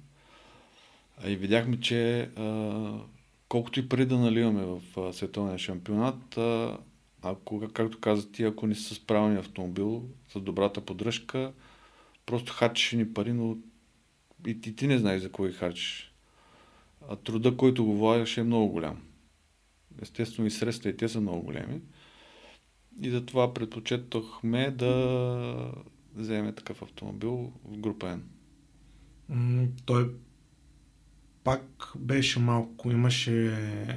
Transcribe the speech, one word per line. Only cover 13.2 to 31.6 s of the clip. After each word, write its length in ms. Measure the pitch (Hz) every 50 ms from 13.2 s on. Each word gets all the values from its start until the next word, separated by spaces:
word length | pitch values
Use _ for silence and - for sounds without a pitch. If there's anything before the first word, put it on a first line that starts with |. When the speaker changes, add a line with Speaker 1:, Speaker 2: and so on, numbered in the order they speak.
| 101 113 120
Speaker 1:
но 240 | 120 117 113 113 113 - - - _ _ _ _ _ _ _ _ _ _ _ _ - - -
и 140 | 117 113
ти, 140 | - - 110
ти 120 | 110 143 143
не 100 | 139 127
знаеш 240 | 110 104 95 95
за 100 | 92 92
кого 160 | - - 98 92
ги 60 | 90
харчиш. 600 | - - 87 87 - - - - - - - _ _ _ _ _ _ - _ - - - - - - - _ _ - - 143
А 60 | 104
труда, 420 | 104 - - 110 113 113 127 127 127
който 280 | 131 131 127 127 117
го 120 | 107 104 104
влагаш, 400 | 107 110 113 120 113 110 - -
е 60 | 117
много 280 | 117 117 117 110 101
голям. 300 | 90 85 82 76 76 - - - - - _ _ _ _ _ _ _ _ _ _ _ _ _ - - -
Естествено 460 | 107 - - - 117 113 - - 113 107
и 40 |
средства, 380 | 104 - - 117 117 117 - 107
и 80 | 95 -
те 120 | 113 113
са 120 | 113 117
много 200 | 104 101 87 85
големи. 400 | 90 - 78 - - - 135 160 175 - - - - - - - - - - - - - - - _ _ _ _ _ _ - -
И 80 | - 127
затова 440 | 123 123 123 123 - 131 123 123 123
предпочетохме 1200 | 123 113 110 - 117 110 - 123 123 127 - - 117 110 113 - - - 113 113 123 131 139
да 1000 | 135 123 127 123 127 127 127 127 127 127 123 123 123 123 120 120 120 123 123 120 120 - - - - - - - -
вземем 400 | 104 110 107 110 107 107 107 104
такъв 260 | - - - 113 -
автомобил 720 | - - - - 101 101 101 101 104 113 123 123 123 123 123 - -
в 120 | - 104 107
група 280 | 107 110 101 - -
N. 140 | 90 90 87 - - - - - _ _ _ _ _ _ - - - - - - - - - - -
Speaker 2:
М, 380 | 151 120 120 123 123 123 127 123 123 - -
той 300 | - 127 120 123 120 - - - - - _ _ _ _ _ - - - - _ - _ _ - - - - - - - - -
пак 500 | 131 131 135